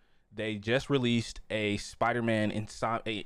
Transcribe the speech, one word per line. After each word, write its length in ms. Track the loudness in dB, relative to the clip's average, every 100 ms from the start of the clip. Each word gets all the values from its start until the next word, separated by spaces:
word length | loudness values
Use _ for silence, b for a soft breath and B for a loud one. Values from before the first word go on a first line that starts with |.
| _ _ _
They 220 | -8 -6 -4
just 340 | 0 0 2
released 500 | 2 4 2 0 -8 -6
a 260 | 0 0 0
Spider-Man 720 | -4 0 0 2 2 2 2
Insom-, 500 | 0 -6 -4 -2 -2 -2
a, 200 | -6